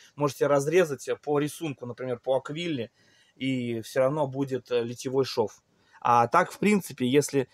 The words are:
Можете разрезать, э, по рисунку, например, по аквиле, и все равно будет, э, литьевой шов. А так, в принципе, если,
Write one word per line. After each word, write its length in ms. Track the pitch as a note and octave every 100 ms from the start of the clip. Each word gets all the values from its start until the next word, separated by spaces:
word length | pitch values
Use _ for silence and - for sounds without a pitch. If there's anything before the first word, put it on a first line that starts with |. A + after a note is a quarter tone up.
| - -
Можете 300 | C#3+ - C#3+
разрезать, 640 | C#3+ C#3+ F3 E3 C3 -
э, 80 | A#2+
по 220 | - D3
рисунку, 480 | D3 - E3 C3 B2
например, 320 | A#2 B2+ A#2+
по 160 | - C3
аквиле, 540 | - D3+ F3 C#3+ G#2+ _ _ _ _ -
и 440 | C3 C3 A#2+ A#2
все 200 | G#2+ C3+
равно 260 | C3 D#3 C#3
будет, 440 | C3 C#3 B2+ -
э, 120 | B2
литьевой 420 | A#2 A#2+ C3 C3
шов. 380 | B2+ - G#2+ - _ _ _ -
А 280 | - A#2+ A#2
так, 220 | E3+ F3+
в 60 | -
принципе, 480 | G3 G#3 - - B2
если, 420 | C#3+ C#3 C#3 B2